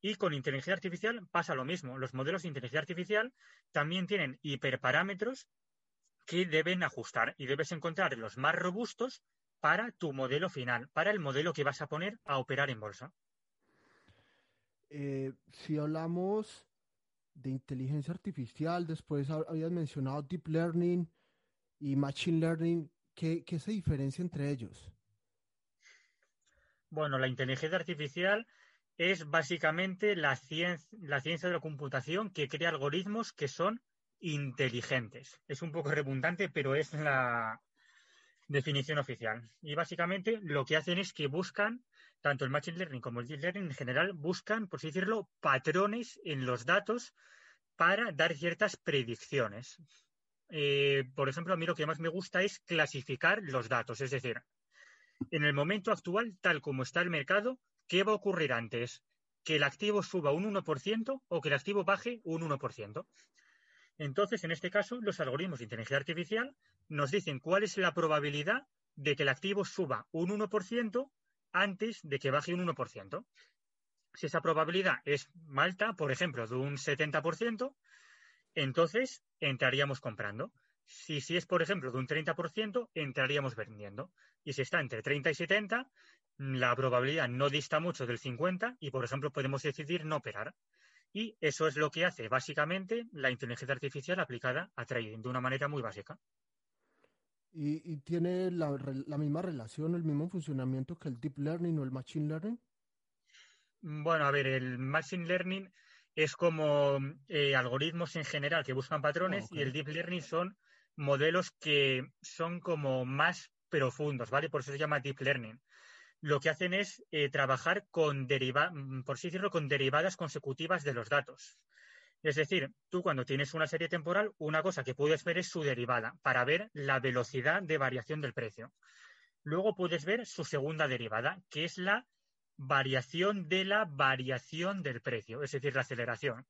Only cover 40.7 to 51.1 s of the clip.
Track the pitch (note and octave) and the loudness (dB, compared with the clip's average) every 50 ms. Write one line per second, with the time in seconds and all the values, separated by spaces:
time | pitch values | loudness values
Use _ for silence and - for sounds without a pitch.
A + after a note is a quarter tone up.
40.7 | D3+ D#3 D#3 - F3 F3+ G3 F#3 - - D3+ C#3+ C3+ E3 F#3 - - - G#3 G#3+ | 2 2 2 2 0 0 0 -4 -4 -2 -2 -2 0 -2 -4 -4 0 0 0 0
41.7 | A#3 B3 _ _ _ _ - - _ _ _ D3 C#3+ B2+ C#3+ B2+ C3+ D3 C#3+ - | 0 -4 _ _ _ _ -20 -20 _ _ _ 0 0 2 0 0 0 0 -2 -2
42.7 | E3 E3+ F#3 E3 C#3 B2+ A#2 B2+ A#2 A#2+ A#2+ B2 D#3 C#3+ C#3+ F3 F3+ G3+ G3 E3 | -6 -6 -6 -6 -6 -8 -6 -6 -6 -6 -6 -6 -8 -4 -4 -4 -4 -4 -6 -6
43.7 | C3+ - C#3 B2 B2+ C3+ E3+ F#3+ G3+ D#3+ C#3+ E3 F3+ - - - G#3+ A3+ G#3+ F3+ | -6 -6 -4 0 2 2 2 2 0 -2 -2 -2 -2 -2 0 -2 -2 -2 -2 -4
44.7 | - C#3+ - D#3 D3+ F#3 F#3 F#3+ A3+ A3 F#3 _ _ _ - D3+ C3+ C3 - - | -8 -8 -8 -4 -2 -2 0 0 0 -2 -2 _ _ _ 2 4 4 4 4 2
45.7 | D#3 F3+ G3 G3+ G#3 A#3+ A#3+ - - - - F3 D3+ C3+ B2+ B2+ B2 A#2 A2+ B2 | 4 4 4 4 2 -2 -6 -8 -12 -12 -6 -4 -2 -2 0 0 0 0 2 4
46.7 | F3 G3+ G3 - A3 A#3+ - - _ _ _ - - - - - - _ _ _ | 2 2 4 2 -2 -2 -2 -8 _ _ _ -20 -20 -20 -20 -20 -20 _ _ _
47.7 | _ - E3 E3+ G3 G3+ A#3+ A3+ E3+ C#3 D#3+ E3+ E3+ C#3 D#3 F3 E3+ - G#3+ G3+ | _ 4 6 6 6 4 2 -2 2 2 2 2 4 2 0 -2 2 2 2 0
48.7 | - - _ - D3+ C#3 B2 A2+ A#2 - - - - C#3 A#2+ G#2+ G2+ G#2+ C3 - | 0 -2 _ 2 2 2 2 2 -4 -8 -8 -2 0 2 2 2 0 -8 -12 -14
49.7 | - - E3 _ _ _ _ _ _ _ _ _ _ _ _ _ - D3+ C#3+ C#3+ | -18 -20 -20 _ _ _ _ _ _ _ _ _ _ _ _ _ -4 -2 2 2
50.7 | C#3 C#3 C#3 C#3+ C#3 C#3 C3+ C3 | 4 4 4 4 4 2 0 -2